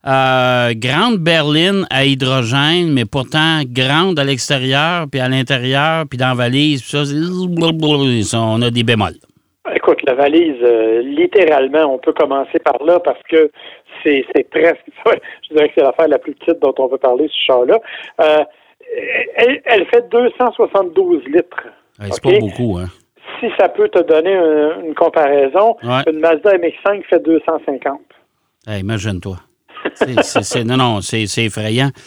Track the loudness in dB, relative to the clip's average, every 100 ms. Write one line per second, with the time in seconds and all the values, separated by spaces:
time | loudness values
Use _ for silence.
0 | 0 0 2 2 2 2 0 -2 -2 0
1 | 0 0 2 0 2 0 2 0 -2 0
2 | 0 0 0 0 0 0 0 0 0 0
3 | -2 -4 -4 0 0 0 -4 -4 0 0
4 | 0 0 -2 -4 -2 -2 0 0 0 -2
5 | -4 -4 -2 -2 -2 -2 0 0 0 -2
6 | -4 -2 -2 0 0 0 0 -2 -4 -4
7 | -2 -2 -4 -4 -4 -2 -2 0 0 2
8 | 0 0 -2 -2 -2 0 0 0 0 0
9 | 0 -4 _ _ _ _ -6 -2 0 0
10 | 0 0 2 2 0 0 2 2 2 0
11 | -2 -2 2 4 4 2 0 0 0 0
12 | -4 0 0 0 -2 -2 0 0 2 2
13 | 2 -4 0 2 2 0 -20 -20 _ -6
14 | 0 0 0 -2 -2 0 0 0 -8 -4
15 | 0 0 -4 -20 -2 0 2 2 2 2
16 | 2 2 -2 -6 -2 0 0 0 -2 0
17 | 0 0 -2 -2 0 2 4 2 0 -16
18 | -14 0 2 2 0 _ _ _ -10 -8
19 | -6 -6 -4 2 2 2 0 0 4 0
20 | 2 0 0 0 -2 0 0 2 0 0
21 | 2 0 2 -2 -2 -10 -14 _ _ _
22 | -8 -4 2 2 2 -4 -2 -2 -6 -12
23 | _ _ -18 -8 -8 0 0 2 0 2
24 | 4 2 2 2 2 2 0 -2 -8 0
25 | 0 2 2 2 2 2 2 0 -2 -2
26 | 0 0 0 2 2 2 0 -2 -4 -4
27 | 0 0 2 0 0 -4 -4 -6 -6 -8
28 | _ _ _ _ _ _ -8 -6 -4 -4
29 | -4 -6 -8 -12 _ _ _ -10 -10 -4
30 | -2 0 -2 -2 -4 -4 -2 0 0 0
31 | -4 -4 -2 -2 -2 -2 -2 0 -2 -4